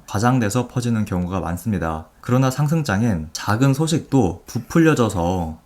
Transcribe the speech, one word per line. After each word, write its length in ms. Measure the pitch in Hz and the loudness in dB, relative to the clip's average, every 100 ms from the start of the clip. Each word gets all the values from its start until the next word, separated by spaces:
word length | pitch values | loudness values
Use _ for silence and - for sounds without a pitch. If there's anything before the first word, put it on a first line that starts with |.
| - | -6
과장돼서 580 | 98 117 127 104 123 123 | 0 2 2 2 -2 -2
퍼지는 380 | 127 120 110 101 | -4 -2 -2 0
경우가 340 | 90 87 92 | -2 -2 -4
많습니다. 680 | 82 87 113 92 80 80 - _ | -4 -4 -4 -2 -2 -4 -10 _
그러나 280 | - 127 131 | -2 2 2
상승장엔 800 | 127 147 165 143 98 120 85 78 | 0 0 0 0 0 0 -2 -6
작은 400 | - - 107 139 | -8 -2 2 2
소식도 680 | 131 160 160 - 135 92 90 - | 2 0 -2 0 2 2 -2 -10
부풀려져서 1120 | 113 - 170 160 135 113 92 85 92 82 78 | -10 0 4 4 4 2 0 -2 -2 -4 -8